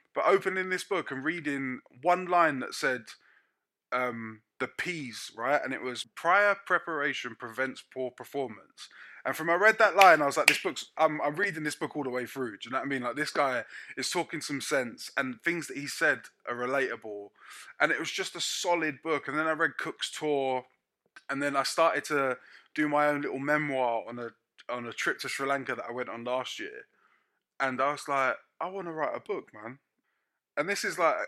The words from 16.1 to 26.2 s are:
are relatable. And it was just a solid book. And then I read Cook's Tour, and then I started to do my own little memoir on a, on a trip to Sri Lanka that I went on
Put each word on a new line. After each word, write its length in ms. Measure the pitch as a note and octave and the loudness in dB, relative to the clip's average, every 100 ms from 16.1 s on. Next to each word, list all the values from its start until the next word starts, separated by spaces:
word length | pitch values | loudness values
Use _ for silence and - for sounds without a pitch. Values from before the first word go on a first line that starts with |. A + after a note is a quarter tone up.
| A#2 - _ - | 2 -4 _ -8
are 100 | A#2+ | -4
relatable. 760 | B2 C#3 C3 A2+ A2 G2+ G2+ _ - - - - | 0 0 0 -4 -8 -12 -12 _ -20 -18 -12 0
And 100 | E3+ | 0
it 80 | C3 | 0
was 120 | D#3 | -2
just 260 | - F#3 F3 | -4 -6 -4
a 40 | |
solid 600 | - - F#3+ F3 D#3 C#3 | -4 -2 0 2 0 -2
book. 260 | D#3 C#3+ C#3+ | -2 -2 0
And 100 | D3 | 0
then 80 | D#3+ | 0
I 60 | |
read 260 | D#3 D#3+ - | 2 0 0
Cook's 320 | D#3 - - | -8 -6 -8
Tour, 560 | - D#3 C#3+ C3+ C3 B2 _ _ _ _ - - | -2 0 2 0 -2 -6 _ _ _ _ -16 -8
and 120 | C#3 | -2
then 140 | C#3+ C#3 | 0 0
I 60 | |
started 420 | C3+ - E3 C#3+ - | 0 4 4 2 0
to 300 | D3 C3+ B2 - - _ | 2 2 -2 -8 -20 _
do 140 | - D3+ | -2 2
my 180 | D3 D3 | 4 4
own 160 | C#3+ | 2
little 160 | D3 C3+ | -2 -4
memoir 680 | C#3 D3+ D3+ C3+ B2 A#2 F#2+ | 0 0 0 0 2 0 -4
on 100 | A#2+ | -8
a, 120 | A#2 - _ - - | -10 -12 _ -16 -8
on 180 | B2 A#2 | -8 -6
a 60 | |
trip 280 | G#2+ - C#3 | -4 -2 -2
to 80 | C3+ | -6
Sri 180 | - C#3 | -4 -2
Lanka 300 | C#3 B2+ A#2 | -2 -2 -6
that 100 | - | -6
I 40 | |
went 160 | A#2+ A#2+ | -6 -6
on 160 | A2+ | -6